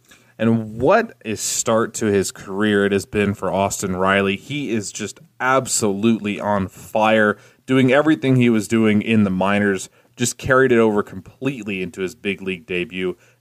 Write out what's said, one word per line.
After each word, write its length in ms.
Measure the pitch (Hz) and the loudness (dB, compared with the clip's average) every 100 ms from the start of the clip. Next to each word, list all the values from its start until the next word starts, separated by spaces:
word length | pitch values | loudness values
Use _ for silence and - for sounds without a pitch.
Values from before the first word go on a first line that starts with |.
| _ - _ - | _ -20 _ -4
And 400 | 113 113 110 110 | 0 0 -2 -2
what 360 | 135 220 226 - 110 | 2 2 0 -8 -10
a 100 | 101 | -8
start 580 | - - - 113 113 - | -6 -6 -2 0 -2 -2
to 120 | 110 | 0
his 240 | 101 90 | 0 0
career 560 | - - 95 107 101 101 | -6 -10 -2 0 2 2
it 40 | |
has 140 | 98 - | 0 -2
been 300 | 107 98 98 | -2 -2 -2
for 160 | 92 | -2
Austin 440 | 92 98 - 98 90 | -2 -2 -2 -6 -2
Riley. 400 | 95 98 98 98 | 0 2 0 -4
He 360 | - 147 123 | -6 -8 -6
is 200 | 110 98 | -6 -6
just 280 | - 104 - - - | -10 -12 -14 -20 -6
absolutely 1000 | 127 131 120 - 110 98 117 113 104 95 | 0 0 0 -2 -2 0 0 0 -2 -4
on 280 | 101 104 92 | -2 -2 -2
fire, 680 | - - 110 107 110 107 101 - _ - | -8 -6 0 2 4 2 0 -8 _ 0
doing 240 | 131 131 | 2 4
everything 440 | 139 151 156 135 127 | 4 4 2 2 4
he 140 | 120 | 4
was 180 | 110 95 | 2 0
doing 360 | 113 110 104 | 2 2 2
in 200 | 107 113 | 2 2
the 80 | 101 | 2
minors, 580 | 92 95 101 101 95 - _ _ - | 0 0 2 0 -2 -6 _ _ -6
just 220 | 120 - | -6 -4
carried 340 | - 131 131 | 0 4 4
it 60 | 117 | 4
over 240 | 113 104 | 4 2
completely 800 | - 95 - - 135 131 104 95 | -4 -8 -16 -8 -6 -6 -6 -6
into 200 | 92 - | -8 -6
his 120 | 90 | -8
big 260 | 80 101 95 | -6 -6 -6
league 280 | 95 90 80 | -6 -10 -6
debut 500 | 90 82 90 92 90 _ _ | -6 -6 -6 -6 -8 _ _